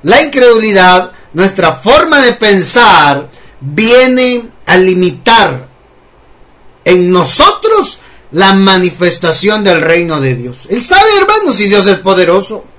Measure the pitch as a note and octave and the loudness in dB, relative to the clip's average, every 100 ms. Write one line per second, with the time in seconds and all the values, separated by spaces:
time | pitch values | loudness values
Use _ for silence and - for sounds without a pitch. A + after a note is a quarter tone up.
0 | D3 B3 D#4 C#4 B3 A3+ A3 F#3+ F3+ F#3 | 2 0 0 2 2 2 2 2 4 2
1 | F#3 - - D#3 F#3+ F#3+ E3+ - G#3+ D4 | -2 -16 -12 -2 -2 0 -4 -2 0 0
2 | D#4+ D4 B3 - G#3+ F#3+ D#3+ A#3+ A3+ E3+ | 2 2 0 0 0 0 0 2 2 2
3 | D3 C#3 - - - - C#3 D3 A3 B3 | 2 -2 -8 -20 -20 -16 -8 -2 2 4
4 | B3+ B3+ B3+ B3 A3+ - - F3+ F#3 F3+ | 2 2 0 -2 -8 -16 -2 0 2 0
5 | F3+ C3 - A3 E3+ B2+ - _ _ _ | -2 -2 0 2 0 -4 -16 _ _ _
6 | _ _ _ _ _ _ - _ - F3+ | _ _ _ _ _ _ -20 _ -2 0
7 | F3+ F3+ C#3 - F4+ - A4 A4 - - | 2 0 0 0 0 0 -2 -2 -2 -10
8 | - - - D3+ G3 G3 G3 F#3 F3+ - | -18 -20 -10 -2 0 2 0 0 -2 -2
9 | F3 - E3+ D#3 G3 G#3+ G3 E3+ D#3+ E3+ | -4 -2 -4 -2 -2 0 0 0 0 -2
10 | E3+ D3+ C3+ B2+ B2 B2 - A#3 - F#4 | -2 -4 -4 -6 -10 -16 -8 -6 0 2
11 | G#4+ G4+ G4 G#4+ F#4 G3 G3+ G3+ F#3+ F#3 | 2 2 0 0 -2 -2 0 0 0 0
12 | F3+ F#3 E3 F#3 F#3 - - | 0 0 0 -2 -4 -14 -16